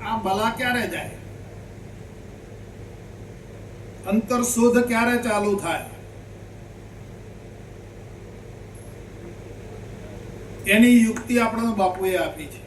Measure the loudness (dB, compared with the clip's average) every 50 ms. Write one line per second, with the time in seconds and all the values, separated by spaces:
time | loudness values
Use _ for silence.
0 | -2 -2 -2 0 0 0 2 2 2 0 0 0 0 0 2 2 0 -2 -4 -6
1 | -8 -8 -10 -12 -14 -14 -14 -14 -14 -14 -14 -14 -14 -14 -14 -14 -14 -14 -14 -14
2 | -14 -16 -16 -16 -16 -16 -16 -16 -16 -16 -14 -14 -14 -14 -14 -14 -14 -14 -14 -14
3 | -14 -16 -14 -14 -14 -14 -14 -16 -14 -14 -14 -14 -14 -12 -12 -12 -12 -14 -14 -10
4 | -2 2 2 2 4 4 2 2 2 2 4 8 8 8 8 8 6 6 4 4
5 | 4 4 4 2 2 2 2 4 4 4 2 2 2 -2 -2 -2 -4 -8 -12 -14
6 | -14 -14 -14 -16 -16 -16 -16 -16 -16 -16 -16 -16 -16 -16 -16 -16 -16 -16 -16 -16
7 | -14 -14 -14 -14 -14 -14 -14 -14 -14 -14 -14 -14 -16 -14 -14 -14 -14 -14 -14 -14
8 | -14 -14 -14 -14 -14 -14 -14 -14 -14 -14 -14 -14 -14 -14 -14 -14 -14 -14 -14 -14
9 | -14 -14 -14 -14 -12 -12 -12 -12 -14 -14 -12 -12 -12 -12 -12 -12 -12 -12 -12 -12
10 | -12 -12 -12 -12 -12 -12 -12 -12 -12 -12 -12 -4 2 6 8 10 10 12 12 10
11 | 10 8 4 -2 -2 2 4 4 4 4 2 2 0 0 4 4 4 4 4 2
12 | 2 2 2 2 2 0 -2 -8 -10 -12 -12 -14 -16